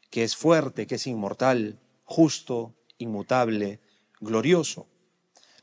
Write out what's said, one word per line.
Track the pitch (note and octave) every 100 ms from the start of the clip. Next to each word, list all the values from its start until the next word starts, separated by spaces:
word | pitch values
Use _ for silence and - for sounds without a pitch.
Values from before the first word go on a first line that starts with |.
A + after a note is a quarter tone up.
| _
que | A#2+ A2+
es | -
fuerte, | D#3 D#3+ C3+ - G#2
que | B2
es | -
inmortal, | A2+ G2 - B2+ B2+ G#2+ G#2+ _ _
justo, | - - D#3+ - - A#2+ A2+ - _ -
inmutable, | A#2 G#2 - B2+ A#2 G#2+ G2+ G2+ _ _ _ _
glorioso. | A2 A2 C3+ F3 D3+ - - _ _ _ _ _ _ _